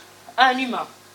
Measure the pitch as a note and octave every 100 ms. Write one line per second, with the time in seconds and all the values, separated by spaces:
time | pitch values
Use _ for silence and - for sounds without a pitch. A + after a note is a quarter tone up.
0 | - - - - C4 B3+ B3+ F#3+ C#3+ -
1 | -